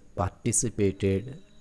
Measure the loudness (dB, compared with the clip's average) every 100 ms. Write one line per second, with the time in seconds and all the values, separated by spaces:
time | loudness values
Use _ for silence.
0 | -8 -4 -4 -2 -2 0 0 2 0 2
1 | 0 0 -2 -12 -18 -20